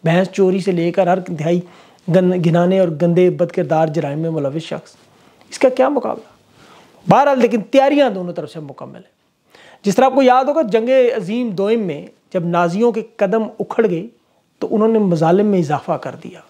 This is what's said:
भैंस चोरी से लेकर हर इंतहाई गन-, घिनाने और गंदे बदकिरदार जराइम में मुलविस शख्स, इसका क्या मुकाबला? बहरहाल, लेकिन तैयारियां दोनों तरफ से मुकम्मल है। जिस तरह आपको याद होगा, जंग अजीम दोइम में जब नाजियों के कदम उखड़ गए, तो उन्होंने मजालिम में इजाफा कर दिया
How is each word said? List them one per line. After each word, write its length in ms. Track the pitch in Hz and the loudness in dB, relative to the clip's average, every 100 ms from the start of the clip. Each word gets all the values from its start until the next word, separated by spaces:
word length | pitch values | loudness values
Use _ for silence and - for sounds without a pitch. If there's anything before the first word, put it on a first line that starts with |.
| 165 | 2
भैंस 220 | 170 190 | 0 0
चोरी 340 | - 190 190 | 0 0 2
से 100 | 180 | -2
लेकर 380 | 175 170 165 175 | -2 -2 0 2
हर 140 | 185 180 | 0 -2
इंतहाई 340 | 170 151 175 175 - - _ - | -6 -2 -2 -4 -20 -20 _ 0
गन-, 280 | 175 185 180 | 2 2 2
घिनाने 420 | 170 170 175 190 | 2 2 2 2
और 100 | 185 | 0
गंदे 400 | 151 170 170 180 | 0 0 4 2
बदकिरदार 600 | 151 170 180 160 156 160 | 2 -4 -4 -2 0 0
जराइम 300 | 156 147 143 | -2 -4 -4
में 100 | 165 | -6
मुलविस 380 | 160 139 151 160 | -4 -4 -6 -10
शख्स, 300 | - - _ _ _ _ _ _ | -12 -14 _ _ _ _ _ _
इसका 180 | - 262 | 0 0
क्या 200 | 254 262 | 2 0
मुकाबला? 420 | 285 - - - _ _ _ - - _ _ - | 0 -6 -10 -14 _ _ _ -20 -20 _ _ 0
बहरहाल, 300 | 214 285 269 | 2 4 2
लेकिन 220 | 233 226 | 0 0
तैयारियां 520 | - 269 269 285 269 | 0 4 4 4 0
दोनों 200 | 190 175 | 0 -10
तरफ 160 | 175 147 | -10 -12
से 100 | 165 | -14
मुकम्मल 360 | 147 - 131 - | -16 -16 -18 -20
है। 160 | - _ _ _ _ - - - - | -20 _ _ _ _ -20 -20 -8 -2
जिस 100 | 196 | 2
तरह 100 | 262 | 2
आपको 160 | 254 | 4
याद 260 | 262 247 262 | 4 4 2
होगा, 140 | 294 | 0
जंग 280 | 254 220 233 | 0 0 2
अजीम 600 | 262 240 220 180 226 247 | 2 2 0 -6 -6 -6
दोइम 280 | 185 196 233 | -4 -2 -2
में 300 | 196 143 180 _ _ | -2 -8 -14 _ _
जब 140 | 190 170 | -6 -2
नाजियों 440 | 170 175 180 240 | 0 0 0 0
के 140 | 226 220 _ | -2 -8 _
कदम 300 | 202 226 220 - | -2 0 -4 -8
उखड़ 280 | 208 - 220 | -8 0 0
गए, 180 | 170 220 _ _ _ _ _ | 0 -8 _ _ _ _ _
तो 60 | - | -4
उन्होंने 320 | 220 220 226 | 0 2 2
मजालिम 460 | 202 170 160 180 214 | 0 0 2 2 2
में 140 | 196 | 0
इजाफा 380 | 151 147 - 156 | 0 -4 -4 -8
कर 140 | 135 | -8
दिया 320 | - - - - | -14 -18 -20 -20